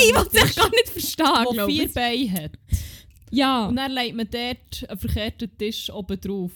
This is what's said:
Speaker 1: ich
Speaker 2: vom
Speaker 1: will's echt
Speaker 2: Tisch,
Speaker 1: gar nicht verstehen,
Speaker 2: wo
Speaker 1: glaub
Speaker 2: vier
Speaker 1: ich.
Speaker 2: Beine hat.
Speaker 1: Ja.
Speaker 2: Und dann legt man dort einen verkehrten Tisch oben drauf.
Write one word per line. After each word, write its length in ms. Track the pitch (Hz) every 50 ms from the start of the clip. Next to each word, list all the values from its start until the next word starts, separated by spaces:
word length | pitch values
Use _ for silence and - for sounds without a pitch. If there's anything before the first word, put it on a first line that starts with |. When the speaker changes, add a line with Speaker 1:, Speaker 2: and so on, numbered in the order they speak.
| 494
Speaker 1:
ich 60 | 440 494
Speaker 2:
vom 100 | - -
Speaker 1:
will's 100 | - -
echt 120 | 453 - -
Speaker 2:
Tisch, 80 | -
Speaker 1:
gar 140 | - 403 403
nicht 180 | 440 480 453 -
verstehen, 540 | - 349 - - - - 320 277 339 240 233
Speaker 2:
wo 60 | 247
Speaker 1:
glaub 180 | 233 226 202 202
Speaker 2:
vier 140 | 294 311 311
Speaker 1:
ich. 80 | 277 -
Speaker 2:
Beine 360 | 262 240 240 240 247 277 208
hat. 200 | 185 180 151 151 - - _ - - - - - - - - - - - - -
Speaker 1:
Ja. 380 | - 254 269 269 262 240 214 190
Speaker 2:
Und 80 | 240
dann 160 | 254 269 277
legt 220 | 262 254 247 226 -
man 120 | 226 226 220
dort 600 | - 240 240 247 254 - _ - - - 247 -
einen 80 | - 285
verkehrten 560 | - - - 240 262 247 - - 240 196 _
Tisch 340 | - 208 214 220 - - -
oben 300 | - 208 190 - 196 185
drauf. 320 | - 190 202 196 180 180 -